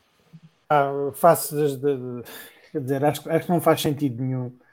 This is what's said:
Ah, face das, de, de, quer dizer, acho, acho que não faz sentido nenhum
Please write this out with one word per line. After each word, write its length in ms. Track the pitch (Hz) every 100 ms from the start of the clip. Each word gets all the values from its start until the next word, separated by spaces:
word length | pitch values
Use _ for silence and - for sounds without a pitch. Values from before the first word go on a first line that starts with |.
| _ _ _ 165 156 _ -
Ah, 420 | 147 139 139 143
face 420 | - 170 156 - 147
das, 220 | 151 135
de, 180 | 143 135
de, 260 | 123 123 117 - - - -
quer 100 | 156
dizer, 220 | 131 139 147
acho, 240 | 139 -
acho 160 | 160 160
que 60 |
não 100 | 170
faz 200 | 165 147
sentido 420 | 160 139 147 117
nenhum 280 | 131 131 123 123 _